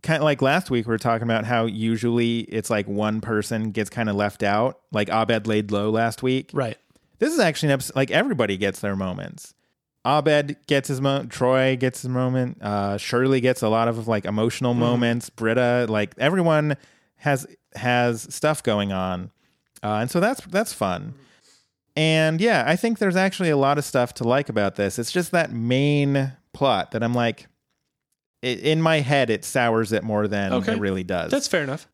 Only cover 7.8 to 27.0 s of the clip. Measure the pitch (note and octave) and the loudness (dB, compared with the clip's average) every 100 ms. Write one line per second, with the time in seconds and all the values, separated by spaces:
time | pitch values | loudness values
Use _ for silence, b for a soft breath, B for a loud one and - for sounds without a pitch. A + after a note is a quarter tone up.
7.8 | - C3+ C3+ B2+ C4+ D#3 A2 F#2+ G2 F#2+ | 0 -2 2 2 0 0 0 0 -2 -2
8.8 | G#2 G2 F#2+ F#2 F2+ - - _ _ _ | -4 -2 -4 -6 -10 -14 -20 _ _ _
9.8 | _ _ - D3+ D3 D3 C#3+ - - C#3+ | _ _ 0 2 4 2 0 -8 0 0
10.8 | C3+ C3 C#3 C#3 C3+ - B2+ C3 C3 C3 | 0 -2 0 0 -4 0 2 4 2 2
11.8 | B2+ - B2+ B2+ B2+ B2+ B2 - G#2 G#2 | -2 -2 -6 -2 0 0 -2 -4 -4 -2
12.8 | G2+ G2+ - A#2+ C3 C3 B2 B2+ A2+ A2+ | -2 -4 -2 0 2 4 2 2 2 2
13.8 | A#2 A#2 A2 G#2+ G2 G#2+ A2+ - B2+ A#2+ | 2 -2 -2 -2 0 0 0 0 -2 2
14.8 | A#2+ A#2+ A#2+ A#2 - - A2 A#2+ A#2+ B2 | 2 2 0 0 -6 -4 0 2 2 2
15.8 | A#2 G#2+ G#2 - C3+ F#3 E3+ D#3 D3+ C#3 | 0 0 -2 -2 0 2 2 2 0 -4
16.8 | b b b _ D3 C3+ C#3+ - _ - | b b b _ -2 -2 -4 -20 _ -6
17.8 | B2 B2 A#2+ A#2 - - D3+ D3+ - G#2 | 0 2 2 0 -8 -4 -2 0 0 0
18.8 | G2+ F#2+ F#2 F2+ F2+ _ _ _ _ - | 0 -2 -2 -4 -8 _ _ _ _ -10
19.8 | G#2 G#2+ B2 F3 G#3 C4+ - F#3 A3+ - | -4 -2 -2 0 0 -2 -4 -4 -4 -2
20.8 | G2 F2+ G#2 C3 b b b b b _ | -2 -2 -8 -16 b b b b b _
21.8 | _ - D#3+ D#3+ D#3 D#3+ A3+ F3+ A#2+ F3 | _ 0 2 4 2 2 2 2 2 0
22.8 | A#3 A3+ G3+ F3+ F#3+ - F3 C#3+ C#3 C#3+ | 0 0 0 2 0 0 0 2 2 2
23.8 | - C3 B2 - A#2 C3 C#3+ G#2+ G2+ - | 0 0 0 -2 0 2 0 0 0 0
24.8 | G2+ - A#2 F3+ E3+ F3 D#3 A2+ A#2 B2+ | -2 -2 -4 -2 0 -2 -2 -4 0 2
25.8 | C#3+ D3 C#3 C#3 C3+ C3 _ - C#3 G2+ | 2 2 2 0 -2 -6 _ 0 2 2
26.8 | - A2+ | -2 -2